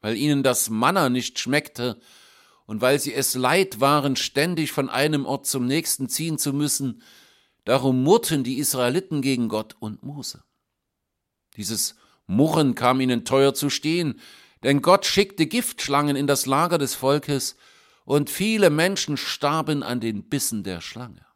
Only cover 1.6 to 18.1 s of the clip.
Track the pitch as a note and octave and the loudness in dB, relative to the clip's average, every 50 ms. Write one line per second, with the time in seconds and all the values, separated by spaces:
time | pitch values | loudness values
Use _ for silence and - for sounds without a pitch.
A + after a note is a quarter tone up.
1.6 | D3+ - _ - A#2+ B2 A2 - _ _ - - - _ _ _ _ _ _ _ | -2 -2 _ -6 -6 -6 -6 -8 _ _ -20 -20 -20 _ _ _ _ _ _ _
2.6 | _ - G#2+ G#2+ B2 B2+ C#3 D3 C#3+ D3 A2+ A2+ C3+ - - B2+ B2+ B2+ D3+ F#3 | _ -10 -6 0 2 2 2 2 0 -2 -4 -2 -2 -2 -2 0 2 2 4 2
3.6 | F#3+ F#3+ - G#2 B2+ C#3 D3 D3 C3+ C#3+ C3 - - - _ C#3 D3+ F3 F3+ D#3+ | 2 0 0 0 2 4 4 4 2 0 -2 -2 -4 -4 _ -2 0 0 0 -2
4.6 | D#3+ - - - C3+ - - B2 C#3+ D#3 D#3 C#3+ C3+ - C3+ C#3 - - - C3+ | -4 -2 -2 -4 -4 -2 0 0 0 2 2 0 -2 -2 -6 -6 -4 -6 -4 -2
5.6 | B2 B2 C3+ E3 D#3+ - - - C3+ A#2+ - - D#3 E3 D#3 C#3+ - D3 C#3 C#3+ | -2 0 0 -2 -2 -2 -4 -4 -4 -6 -4 -4 -4 -4 -4 -2 -2 -2 0 0
6.6 | D3 C#3+ C3+ - C#3 C3 A2 - _ - - - _ _ _ _ _ _ _ _ | 0 0 -2 -2 -2 -4 -6 -8 _ -20 -20 -20 _ _ _ _ _ _ _ _
7.6 | _ G#2+ A#2+ C3+ B2 C3+ B2+ B2+ C3 D3 G3 A3+ A#3 - E3+ C#3+ B2 A#2+ C3 B2 | _ 0 0 2 4 2 2 2 4 6 4 4 4 2 -2 -2 -2 -2 -4 -4
8.6 | D3 - - C3 B2 A#2+ C3 F3 F#3+ - D#3+ D3 C3 C#3 C3 B2 A#2+ A2 G#2 G#2+ | -2 -2 0 0 0 2 2 0 -2 -2 -4 -2 0 0 0 0 0 -2 -2 -4
9.6 | A2 - - _ - G#2+ G#2 - - C#3 C#3+ D3 B2+ - - - _ _ _ _ | -4 -6 -12 _ -12 -12 -12 -12 -14 -14 -12 -12 -12 -12 -14 -14 _ _ _ _
10.6 | _ _ _ _ _ _ _ _ _ _ _ _ _ _ _ _ _ _ _ - | _ _ _ _ _ _ _ _ _ _ _ _ _ _ _ _ _ _ _ -10
11.6 | G#2 F2+ A2+ G2+ - - - _ _ _ _ _ _ - F#2 A2 C#3+ D#3+ D#3 D#3+ | -8 -6 -4 -4 -4 -6 -6 _ _ _ _ _ _ -2 2 2 2 4 4 2
12.6 | D3+ C3+ A#2 - B2+ B2 C3 C3 C3 B2+ B2 A#2 A#2 - C3 C3+ C#3 C#3 C3+ - | 2 2 0 2 2 2 2 2 2 0 0 -2 0 0 2 4 4 4 2 0
13.6 | - C#3+ - - - D#3 D#3+ F3 E3+ D3 A#2+ - - - - - - _ _ _ | -2 -2 -2 -2 -2 -2 -2 0 -2 -2 -4 -8 -14 -20 -20 -20 -20 _ _ _
14.6 | - C3 C#3 C#3+ - E3 F#3 G3 - - - G3 G3+ G3+ - - D#3+ - - A#3+ | 0 2 2 2 4 4 4 4 4 0 2 2 0 0 0 -2 -2 0 0 -4
15.6 | - - - - - - C#3 C#3+ D3 D3 C#3+ C3+ C#3+ C#3+ C#3+ C3 - C#3 C3+ C#3+ | -4 -4 -8 -8 -4 0 0 2 2 2 0 0 2 2 2 0 2 0 2 2
16.6 | E3 F3 E3+ D#3+ C#3+ B2+ - - - C3+ C#3+ D3 C#3+ - C#3+ C3+ - - - _ | 2 2 0 0 0 -2 -4 -2 0 2 2 2 0 -2 -4 -2 -4 -6 -10 _
17.6 | _ - _ _ _ _ _ _ _ - | _ -20 _ _ _ _ _ _ _ 0